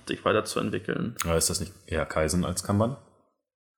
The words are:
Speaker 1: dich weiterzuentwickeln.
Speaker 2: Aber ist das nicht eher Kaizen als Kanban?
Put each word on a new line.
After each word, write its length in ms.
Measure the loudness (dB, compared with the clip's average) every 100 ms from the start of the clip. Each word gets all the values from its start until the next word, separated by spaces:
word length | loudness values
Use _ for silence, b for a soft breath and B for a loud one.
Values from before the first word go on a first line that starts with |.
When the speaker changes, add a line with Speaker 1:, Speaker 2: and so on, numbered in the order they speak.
| -8
Speaker 1:
dich 160 | -2 2
weiterzuentwickeln. 920 | 2 2 -2 -2 -2 -2 -2 -2 -2
Speaker 2:
Aber 140 | 2 2
ist 120 | 2
das 100 | 0
nicht 100 | -4 -10 -6
eher 180 | -4 -2
Kaizen 380 | 0 2 2 0
als 180 | -2
Kanban? 340 | 0 2 2 -2 -14 _ _ _ _ _ _